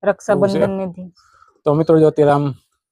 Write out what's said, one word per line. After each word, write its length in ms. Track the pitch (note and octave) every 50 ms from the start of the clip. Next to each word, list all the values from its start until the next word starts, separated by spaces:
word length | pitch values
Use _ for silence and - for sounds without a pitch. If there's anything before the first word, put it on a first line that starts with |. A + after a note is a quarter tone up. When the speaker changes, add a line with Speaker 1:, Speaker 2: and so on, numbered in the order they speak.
Speaker 1:
રક્ષાબંધન 540 | F#3+ G3+ F#3+ - - - G3+ F#3 G3+ G3 G3
Speaker 2:
એવું 220 | F#3+ G3+ G3 F#3+ F#3+
છે. 80 | F#3+
Speaker 1:
ને 0 |
દી. 260 | F3+ F3 F#3 F3+ F3 _ _ _ _ _ _ _ _ _ _ -
Speaker 2:
તો 80 | D3+ D3
મિત્રો, 260 | D#3+ D#3+ D#3+ D#3+ D#3+
જો 60 | D#3
અત્યારે 260 | D3+ D3 D3+ D3 D3
આમ 120 | C#3+ C#3+ D3 C#3 B2 _ _ _ _ _ _ _